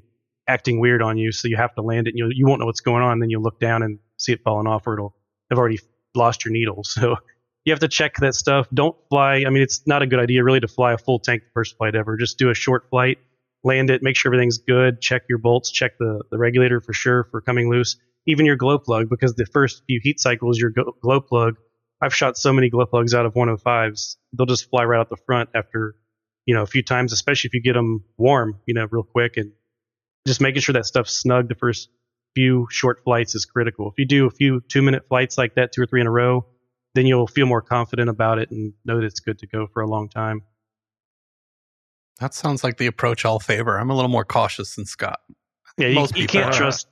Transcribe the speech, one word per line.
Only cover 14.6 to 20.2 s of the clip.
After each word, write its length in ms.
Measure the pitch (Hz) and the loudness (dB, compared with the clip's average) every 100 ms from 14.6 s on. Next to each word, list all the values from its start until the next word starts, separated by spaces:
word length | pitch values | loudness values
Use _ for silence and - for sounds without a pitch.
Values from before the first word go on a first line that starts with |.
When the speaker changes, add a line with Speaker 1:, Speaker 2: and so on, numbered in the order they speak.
| - 127 127 120 | 2 4 4 2
Speaker 1:
check 220 | - 127 - | -2 -2 -2
your 100 | 120 | -2
bolts, 320 | 117 123 - | 2 0 0
check 280 | - 123 - | -2 -4 -2
the, 240 | 117 107 - | -4 -4 -6
the 60 | 113 | -2
regulator 420 | 120 127 127 120 | 2 4 4 2
for 140 | - | -2
sure 320 | 104 123 123 113 | -4 0 0 -2
for 120 | 113 | -6
coming 280 | 127 120 120 | -2 0 2
loose, 280 | 123 117 - _ _ - | 0 0 -6 _ _ 0
even 200 | 151 151 | 2 4
your 100 | 135 | 4
glow 220 | 131 139 | 2 0
plug, 300 | - 113 113 | 0 -2 0
because 260 | 120 131 117 | 0 0 0
the 100 | 110 | -2
first 360 | 147 131 - - | 0 0 -2 -6
few 140 | 120 | -2
heat 160 | 143 143 | -2 -2